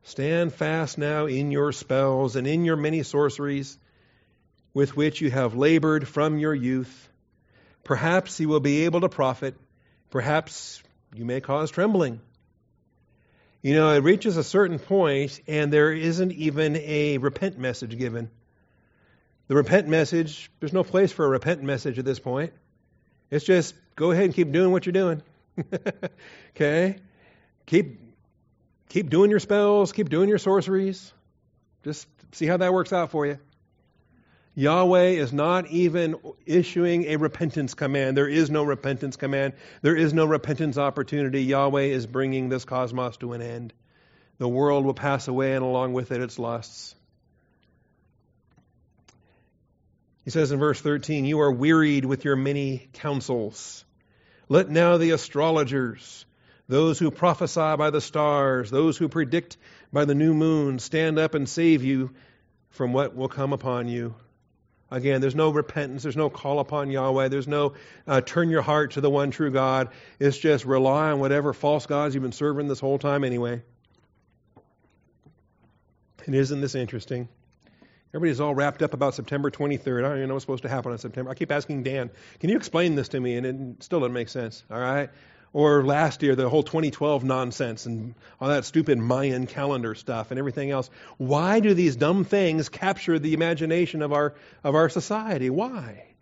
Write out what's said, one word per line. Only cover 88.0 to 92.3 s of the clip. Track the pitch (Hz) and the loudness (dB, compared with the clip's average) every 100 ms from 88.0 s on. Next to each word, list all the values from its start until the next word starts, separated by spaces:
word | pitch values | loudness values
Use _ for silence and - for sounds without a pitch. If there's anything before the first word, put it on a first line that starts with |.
| 117 - - _ | -10 -14 -20 _
all | 135 | -2
that | 143 120 | -2 0
stupid | 160 156 123 | 0 2 2
Mayan | 117 127 139 127 127 | 2 0 0 -2 -4
calendar | - 139 135 117 107 | -4 -4 -2 -4 -8
stuff | - 113 107 | -8 -8 -6
and | 131 | -6
everything | 139 131 139 | -6 -6 -4
else. | 135 123 - - - | -4 -6 -14 -20 -8
Why | 127 143 180 220 | 0 0 4 4
do | 214 | 4
these | 180 170 123 | 4 4 4
dumb | 143 196 | 2 2
things | 180 | 2